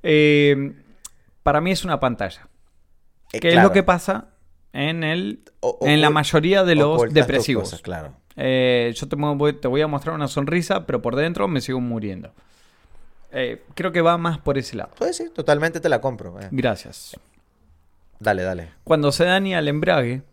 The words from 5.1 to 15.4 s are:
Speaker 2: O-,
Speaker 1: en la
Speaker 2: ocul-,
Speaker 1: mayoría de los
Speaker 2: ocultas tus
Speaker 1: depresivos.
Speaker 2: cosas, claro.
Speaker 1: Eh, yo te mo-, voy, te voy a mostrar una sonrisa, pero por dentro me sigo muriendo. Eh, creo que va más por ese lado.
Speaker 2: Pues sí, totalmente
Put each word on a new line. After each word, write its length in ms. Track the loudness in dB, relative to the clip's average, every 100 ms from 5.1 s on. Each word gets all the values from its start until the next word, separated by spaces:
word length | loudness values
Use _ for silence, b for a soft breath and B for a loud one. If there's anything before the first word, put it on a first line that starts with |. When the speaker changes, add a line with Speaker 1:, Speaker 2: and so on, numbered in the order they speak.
| -4 -6 -10 -16 _
Speaker 2:
O-, 180 | -6 -2
Speaker 1:
en 180 | 2 4
la 80 | 4
Speaker 2:
ocul-, 40 |
Speaker 1:
mayoría 500 | 2 2 2 4 2
de 100 | 4
los 120 | 4 4
Speaker 2:
ocultas 140 | 2 4
tus 60 |
Speaker 1:
depresivos. 500 | 4 4 0 0 -2
Speaker 2:
cosas, 160 | -4 -10
claro. 320 | -10 -10 -12 -18 _ -6
Speaker 1:
Eh, 560 | -2 0 2 2 0
yo 140 | -4 -8
te 80 | -2
mo-, 180 | -2 0
voy, 180 | 0
te 140 | 0 -2
voy 120 | 0
a 40 | 0
mostrar 280 | -2 -6
una 140 | -6 -4
sonrisa, 580 | -4 -2 -2 0 -4 -2
pero 160 | -4
por 140 | -2 -2
dentro 300 | -2 -2 -2
me 120 | -2
sigo 200 | -4 -4
muriendo. 520 | -4 -6 -6 -10 -16 _ b b b b b -20 -20 -20 -12
Eh, 300 | -6 -6 -8 -14
creo 180 | -6 -2
que 80 | 2
va 160 | 2 2
más 220 | -2 -2
por 180 | -2 -2
ese 200 | -4 -10
lado. 140 | -12 -4
Speaker 2:
Pues 200 | -4 -4
sí, 120 | -8
totalmente 460 | -4